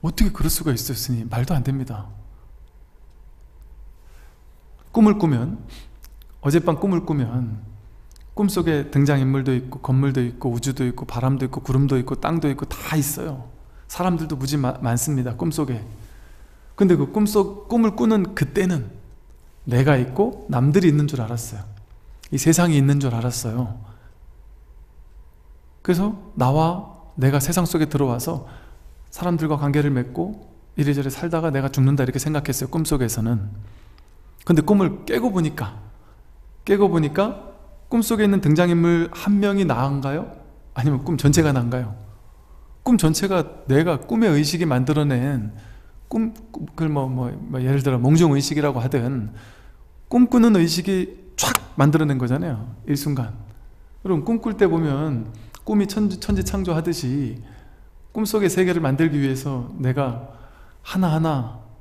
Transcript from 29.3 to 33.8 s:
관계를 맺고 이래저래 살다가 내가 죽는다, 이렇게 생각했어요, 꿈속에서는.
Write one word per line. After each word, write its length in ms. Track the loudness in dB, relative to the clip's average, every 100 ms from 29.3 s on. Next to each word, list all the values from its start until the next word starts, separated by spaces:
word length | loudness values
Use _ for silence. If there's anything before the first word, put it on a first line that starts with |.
| 0 0 0
관계를 320 | 0 2 2
맺고 680 | 0 -4 -6 -6 -8 -16 -20 -12 -2
이래저래 340 | 0 0 -2
살다가 400 | -4 -4 -2 0
내가 200 | 0 -2
죽는다, 340 | 2 4 4
이렇게 160 | 0 0
생각했어요, 500 | -2 -2 -2 -4 -4
꿈속에서는. 800 | -4 0 0 0 -2 0 0 -2 -10 -16 -18